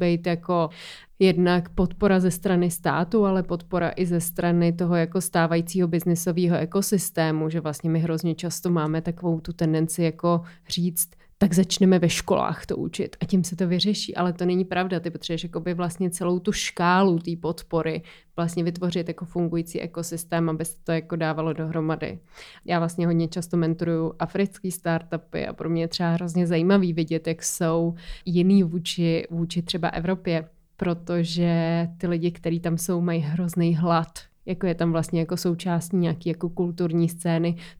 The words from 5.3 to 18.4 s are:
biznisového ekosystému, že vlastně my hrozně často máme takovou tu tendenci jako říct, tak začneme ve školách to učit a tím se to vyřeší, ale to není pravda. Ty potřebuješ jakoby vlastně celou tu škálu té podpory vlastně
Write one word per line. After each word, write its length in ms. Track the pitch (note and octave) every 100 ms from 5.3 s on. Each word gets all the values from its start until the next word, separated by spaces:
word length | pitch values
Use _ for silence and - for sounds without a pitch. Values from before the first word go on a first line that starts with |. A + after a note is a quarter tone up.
| F3 E3 E3+ E3+ F#3 F3
biznisového 680 | E3+ F3 E3+ F#3 E3+ F3 E3+
ekosystému, 920 | D#3+ G3 G3 G3 - - D#3+ D#3 D#3
že 100 | E3
vlastně 300 | D#3 D3 D#3+
my 100 | D#3+
hrozně 340 | E3 D#3+ E3+
často 360 | D#3+ F3 - F3+
máme 320 | E3+ D3+ D#3+
takovou 380 | E3+ E3+ F3 E3
tu 120 | D#3+
tendenci 500 | E3+ D#3+ D#3 D#3+ -
jako 380 | E3 E3 F3 E3+ E3+ - -
říct, 420 | F3 F3 E3+ - - - -
tak 120 | G3+
začneme 440 | E3+ F#3 - F#3 F3+
ve 100 | E3+
školách 580 | - - F#3+ - - -
to 100 | -
učit 400 | - - - -
a 40 |
tím 200 | - F#3+
se 120 | E3+ E3+
to 120 | F3+
vyřeší, 480 | F3+ G3+ G#3 - -
ale 160 | F3+
to 120 | E3+
není 200 | F3+ F3+
pravda. 360 | F#3 F3+ F#3 F3
Ty 100 | E3+
potřebuješ 320 | - - E3
jakoby 320 | E3+ E3+ E3
vlastně 360 | F3 F3 E3+ F3+
celou 280 | F3 F3 F3+
tu 140 | G3
škálu 640 | - - - F3 F#3 G3 E3
té 120 | E3+ E3+
podpory 640 | E3 E3 - E3 D#3+ D#3+ - - _
vlastně 280 | -